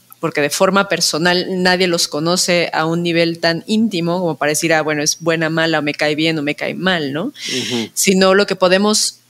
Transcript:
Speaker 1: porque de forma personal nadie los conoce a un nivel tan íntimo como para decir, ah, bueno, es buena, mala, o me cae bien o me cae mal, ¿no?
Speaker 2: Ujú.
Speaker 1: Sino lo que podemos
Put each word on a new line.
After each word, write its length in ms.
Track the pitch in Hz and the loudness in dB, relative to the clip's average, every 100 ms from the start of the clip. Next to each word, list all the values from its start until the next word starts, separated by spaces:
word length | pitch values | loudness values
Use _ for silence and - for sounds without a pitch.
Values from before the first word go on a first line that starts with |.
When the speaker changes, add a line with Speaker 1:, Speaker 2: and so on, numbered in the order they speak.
| _ - | _ -8
Speaker 1:
porque 220 | 165 151 | -4 0
de 80 | 143 | 0
forma 400 | - 190 196 196 | 2 2 2 0
personal 720 | 170 - 156 175 180 - 185 | 0 -2 0 2 0 0 0
nadie 260 | 180 180 185 | 2 2 2
los 200 | 170 - | 0 -2
conoce 640 | 151 165 180 - 175 165 | -2 0 0 2 0 0
a 120 | 156 160 | 0 0
un 180 | 170 | 0
nivel 340 | 170 165 170 165 | 0 2 0 0
tan 240 | 170 165 - | -2 -2 -2
íntimo 520 | 220 220 170 170 180 | 0 0 0 -2 0
como 160 | 175 147 | -2 -2
para 140 | 147 | -2
decir, 240 | 156 165 | 0 2
ah, 80 | 160 | 2
bueno, 220 | 151 151 | 0 -2
es 140 | 147 - | -2 -2
buena, 320 | 165 165 160 | 0 0 0
mala, 280 | 160 165 156 | 0 0 0
o 20 | |
me 100 | 147 | -2
cae 220 | 143 151 151 | -2 -2 0
bien 240 | 160 160 | 0 0
o 20 | |
me 140 | 143 147 | -2 -4
cae 180 | 151 | -6
mal, 400 | 147 185 175 143 | -4 -2 -2 -2
¿no? 120 | 143 240 | -4 -6
Speaker 2:
Ujú. 640 | - - 127 110 120 107 | -8 -8 -6 -4 -4 -4
Speaker 1:
Sino 400 | - - 185 190 | -2 0 4 4
lo 140 | 190 202 | 4 2
que 80 | 190 | 0
podemos 640 | 185 190 208 214 - - | 2 2 2 0 -2 -6